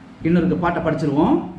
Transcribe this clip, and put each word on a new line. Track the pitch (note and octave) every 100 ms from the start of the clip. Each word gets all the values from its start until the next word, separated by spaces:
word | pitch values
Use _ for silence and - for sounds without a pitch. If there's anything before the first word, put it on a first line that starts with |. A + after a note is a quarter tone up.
| - -
இன்னொரு | E3 F3 F3 D3+
பாட்டை | F3 F3
படிச்சிருவோம். | D#3+ D3+ D3+ C#3 F#3+ E4+ -